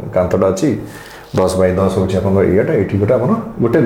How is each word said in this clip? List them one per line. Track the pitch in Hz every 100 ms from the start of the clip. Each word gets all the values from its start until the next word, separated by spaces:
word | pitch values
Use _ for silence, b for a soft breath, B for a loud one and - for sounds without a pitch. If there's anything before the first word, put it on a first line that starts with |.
| -
କାନ୍ଥଟା | 92 85 95 95
ଅଛି, | 92 156 101 - B B B B -
ଦଶ | 92 92
ବାଇ | 92
ଦଶ | 92 95 101
ହଉଛି | 92 95
ଆପଣଙ୍କ | 95 95
ଏରିଆଟା, | 90 92 156
ଏଠି | 131 95 101
ଗୋଟେ | 107
ଆପଣ | 127 131 226 - -
ଗୋଟେ | 117 151